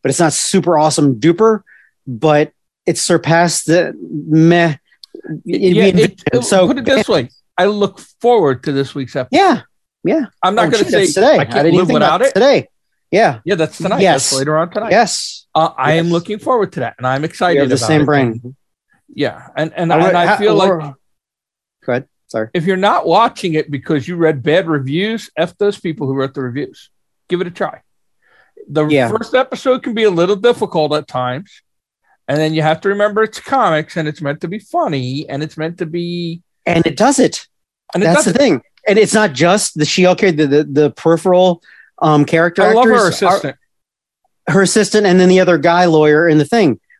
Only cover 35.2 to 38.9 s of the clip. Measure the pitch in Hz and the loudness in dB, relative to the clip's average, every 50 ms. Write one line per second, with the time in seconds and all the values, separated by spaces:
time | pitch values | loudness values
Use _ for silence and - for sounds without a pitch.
35.2 | 156 - 139 139 156 156 - 160 160 165 175 - 180 156 165 175 175 175 175 175 | -10 -10 -10 -10 -10 -10 -10 -8 -8 -8 -8 -10 -10 -8 -8 -8 -8 -8 -8 -8
36.2 | 175 170 165 170 _ _ _ _ - 165 170 165 170 160 143 - 214 262 - - | -8 -8 -10 -12 _ _ _ _ -4 -2 0 0 0 0 0 2 2 2 4 2
37.2 | - - - - - _ _ _ _ _ _ _ _ _ - 180 202 165 175 202 | 2 0 0 -6 -16 _ _ _ _ _ _ _ _ _ -4 0 0 2 2 2
38.2 | - 202 165 254 285 240 156 117 _ _ _ _ - 214 | 2 0 2 2 2 2 0 -2 _ _ _ _ -2 0